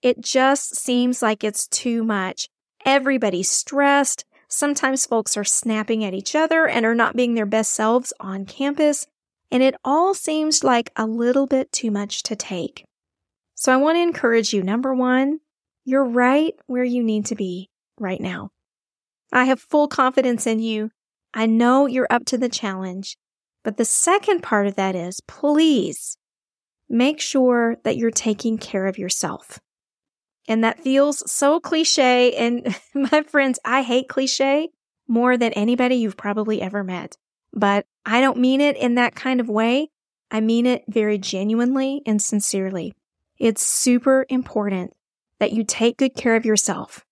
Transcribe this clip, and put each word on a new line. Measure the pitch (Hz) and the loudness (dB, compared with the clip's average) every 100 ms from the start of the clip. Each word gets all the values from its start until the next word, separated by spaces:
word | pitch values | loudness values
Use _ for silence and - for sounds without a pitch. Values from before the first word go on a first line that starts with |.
It | 254 240 | 0 -2
just | 233 262 262 277 - - | -2 2 4 2 -2 -8
seems | - 247 247 247 | -2 0 0 0
like | 226 214 | 0 0
it's | 220 208 - | -2 -4 -6
too | - 247 226 | -4 -2 -2
much. | 226 208 190 - - _ _ _ | -2 -2 -4 -8 -12 _ _ _
Everybody's | - 277 269 269 220 180 190 | 0 2 2 0 0 -2 -2
stressed. | - - 277 277 285 269 - - _ _ | -4 -4 0 2 4 2 -4 -10 _ _
Sometimes | - 294 285 269 262 - | -4 -2 0 -2 -2 0
folks | 233 226 - | -2 -2 -4
are | |
snapping | 202 - 233 214 214 226 | -2 -2 -2 -4 -2 -2
at | 214 | -2
each | 185 202 302 | -6 -4 0
other | 320 330 320 | 2 2 2
and | - 226 | 2 0
are | |
not | 233 233 233 | 2 0 2
being | 247 | 0
their | 233 208 | 0 0
best | 220 220 | 0 0
selves | - 220 240 247 - | 0 2 2 0 -10
on | 190 190 | -10 -10
campus. | 196 - 277 285 302 294 - _ _ _ _ | -10 -6 -4 2 2 2 -6 _ _ _ _
And | 254 | 2
it | 262 262 | 2 2
all | - 294 359 | 0 2 2
seems | 392 - 311 311 302 | 0 -2 -2 0 0
like | 294 240 226 - | 2 0 0 -4
a | |
little | 220 226 233 254 277 | -4 -2 0 2 2
bit | 262 269 | 0 -2
too | - 233 | -4 -4
much | 202 202 - | -4 -4 -8
to | - 214 | -8 -8
take. | - 185 165 - _ _ _ _ _ _ _ | -8 -8 -8 -10 _ _ _ _ _ _ _
So | - - | -4 2
I | 262 | 4
want | 285 330 | 4 2
to | |
encourage | 349 - 240 226 214 | 0 0 0 2 0
you, | 208 | -2
number | 185 220 262 | -2 -2 -2
one, | 254 254 254 269 311 _ _ _ _ | 0 2 2 2 -2 _ _ _ _
you're | - 262 | -2 0
right | 269 240 247 277 320 - _ | 2 2 4 4 2 -4 _
where | 247 | -4
you | 247 247 | -2 0
need | 233 214 208 | 0 -2 -2
to | |
be | 214 190 180 190 _ _ _ | -6 -6 -6 -12 _ _ _
right | 202 185 | -6 -6
now. | 185 175 202 _ _ _ _ _ _ _ _ | -6 -8 -12 _ _ _ _ _ _ _ _
I | 247 | 0
have | 254 262 | 2 0
full | - 302 294 | 0 2 2
confidence | - 262 262 254 233 - | 2 2 2 0 0 -2
in | 220 | -2
you. | 226 220 214 _ _ _ _ | -2 -4 -6 _ _ _ _
I | 220 226 | -2 2
know | 226 240 262 285 | 4 4 4 4
you're | 254 254 | 2 0
up | 240 - | 0 0
to | 247 | -2
the | 240 | -2
challenge. | - 214 190 190 185 196 - _ _ _ _ | -4 -6 -6 -8 -10 -14 -16 _ _ _ _
But | - 208 | -10 -4
the | |
second | 226 - - 392 403 370 | -2 0 2 2 2 -2
part | - 214 202 | 0 0 0
of | 196 | 0
that | 190 | -2
is, | 185 175 185 | -2 -6 -10
please | - - 285 294 320 269 - 147 - - _ _ _ _ _ _ _ | -16 -4 0 4 4 4 0 -6 -12 -14 _ _ _ _ _ _ _
make | 233 254 302 | 0 2 0
sure | - 277 254 240 233 233 | -2 2 4 4 0 -2
that | - - | -4 0
you're | 226 | 0
taking | 226 233 208 226 220 | -2 -2 -2 -2 -4
care | - - 190 | -4 -4 -4
of | 190 | -4
yourself. | 185 - 170 117 - - _ _ _ _ _ _ _ _ - | -6 -4 -4 -8 -14 -20 _ _ _ _ _ _ _ _ -4
And | 226 | 0
that | 226 233 | 0 -2
feels | 262 269 285 285 - | 0 4 4 0 -4
so | - 285 320 | 0 2 2
cliche. | - 320 320 - 254 247 247 | 0 -2 0 2 4 4 4
And | - 233 240 247 196 _ | 2 -2 0 -4 -8 _
<laughs> | |
my | 277 269 302 | -4 2 2
friends, | 302 294 269 247 | 2 0 2 -2
I | - 254 | -2 -2
hate | 247 254 262 | 2 0 0
cliche | - 269 - 269 277 330 _ _ _ _ | -4 -2 0 2 2 0 _ _ _ _
more | 233 247 247 | 2 2 2
than | 233 | 0
anybody | 214 214 247 254 254 | 0 0 2 2 2
you've | 220 190 | 0 -4
probably | 208 208 214 214 | -6 -4 -2 -2
ever | 185 202 | -4 -6
met. | 190 180 - - _ _ _ | -6 -8 -10 -18 _ _ _
But | - 202 202 - _ - | 0 2 2 -2 _ -2
I | 226 | 2
don't | 269 240 | 2 2
mean | 254 269 | 2 4
it | 294 277 | 2 0
in | 240 | 0
that | 240 240 - | 2 0 -2
kind | 262 254 | -2 -2
of | 233 | 0
way. | 214 226 254 302 _ _ _ _ | 0 2 0 -2 _ _ _ _
I | 220 | -2
mean | 220 233 | 0 2
it | 240 247 - | 2 0 -2
very | 220 214 214 | 0 0 0
genuinely | 190 190 202 226 240 269 269 277 277 | -4 -4 -2 0 0 0 -2 -4 -2
and | 214 | -2
sincerely. | - 208 202 202 190 190 151 - _ _ _ _ | 0 -2 -2 -2 -4 -6 -8 -12 _ _ _ _
It's | 233 214 | 0 0
super | - - - 247 254 262 262 | -2 0 2 2 4 2 2
important | 254 254 - 202 190 180 _ _ _ _ _ | -4 -4 -4 -2 -4 -6 _ _ _ _ _
that | 214 | -2
you | 214 | -2
take | 220 - 226 233 | -4 0 0 2
good | 269 | -2
care | - 240 226 | 0 0 0
of | 226 | 2
yourself | 214 - 175 196 - _ | 0 0 -4 -8 -16 _